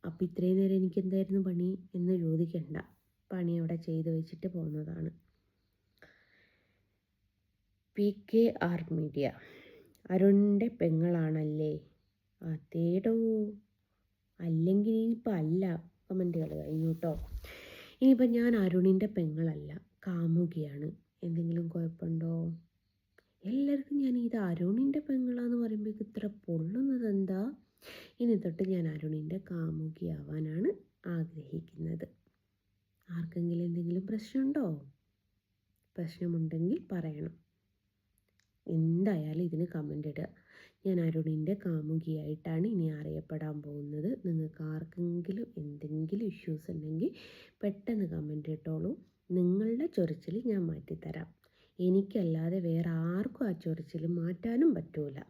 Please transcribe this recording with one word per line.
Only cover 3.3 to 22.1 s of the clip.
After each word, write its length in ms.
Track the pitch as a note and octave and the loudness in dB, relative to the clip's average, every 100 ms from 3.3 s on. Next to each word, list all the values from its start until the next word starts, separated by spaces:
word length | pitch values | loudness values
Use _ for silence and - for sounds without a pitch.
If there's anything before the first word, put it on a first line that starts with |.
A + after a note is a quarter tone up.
പണി 240 | F#3+ F3 E3+ | -4 0 0
അവിടെ 180 | E3 E3 | 0 -2
ചെയ്ത് 340 | E3 D#3+ D#3+ | -2 -2 0
വെച്ചിട്ട് 380 | D#3+ D#3+ D#3+ F#3 | 0 -2 -6 -6
പോന്നതാണ്. 640 | F3+ E3 D3+ D#3 E3 D#3+ E3 _ _ _ _ _ _ _ _ - _ _ _ _ _ _ _ _ _ _ _ _ _ _ _ _ _ _ - | -4 -6 -6 -8 -6 -6 -8 _ _ _ _ _ _ _ _ -20 _ _ _ _ _ _ _ _ _ _ _ _ _ _ _ _ _ _ 0
പി 120 | G3+ G3+ - | 2 2 2
കെ 160 | A3 A#3 - | 4 4 4
ആർ 180 | F3 F3 E3 | 0 0 -2
മീഡിയ, 360 | E3 D#3 C#3+ C3+ - - - - - - _ - | -2 -2 0 -2 -4 -18 -20 -20 -20 -20 _ -2
അരുണിൻ്റെ 560 | F#3 G3 G3+ G#3 G3+ A#3 | 6 8 10 8 6 2
പെങ്ങളാണല്ലേ? 1040 | A3+ E3+ D#3+ E3+ F3 D#3 D#3 D3+ D3+ D3+ D#3 - _ _ _ _ _ | 2 2 4 4 4 2 2 0 0 -2 -2 -8 _ _ _ _ _
അതേടോ, 760 | E3+ D#3 - E3 E3+ F3+ G#3 A3+ A3+ A3 G#3 G#3 _ _ _ _ _ _ _ _ | -8 -8 -6 0 2 2 2 2 2 2 0 -6 _ _ _ _ _ _ _ _
അല്ലെങ്കിൽ 540 | E3+ D#3+ E3+ G3 G#3 | 0 2 4 4 4
ഇനിയിപ്പോൾ 400 | A3+ A3+ A#3 A#3+ | 2 2 0 0
അല്ല. 300 | F#3+ D#3 F3 F#3+ E3+ - _ | 0 2 2 2 -2 -6 _
കമൻറ്റുകൾ 460 | _ F#3 F3+ E3 D#3 | _ -2 0 0 -2
കഴിഞ്ഞു 380 | D#3 D3 D#3 D#3+ | -4 -4 -2 0
കേട്ടോ. 200 | E3 E3+ D3+ - - - - - - - - | 0 -2 -4 -6 -10 -12 -16 -18 -18 -20 2
ഇനിയിപ്പോൾ 300 | C4 B3+ B3 | 6 8 6
ഞാൻ 220 | A#3 A#3+ A#3 | 6 4 4
അരുണിൻ്റെ 520 | F#3+ F3+ F#3 F#3+ G#3 G#3 | 4 6 6 6 4 0
പെങ്ങളല്ല, 540 | E3 D#3 E3 D3+ D3 D3+ - _ | -2 0 -2 -2 -8 -12 -16 _
കാമുകിയാണ്. 840 | - F3 E3+ E3 F3 E3 D3 C#3 D3+ - _ _ | -6 0 2 4 2 0 -6 -4 -8 -8 _ _
എന്തെങ്കിലും 440 | F3 E3 E3+ E3 E3+ | -4 -2 0 -2 -2
കുഴപ്പമുണ്ടോ? 680 | E3 E3 E3 E3+ | -4 -4 -4 -4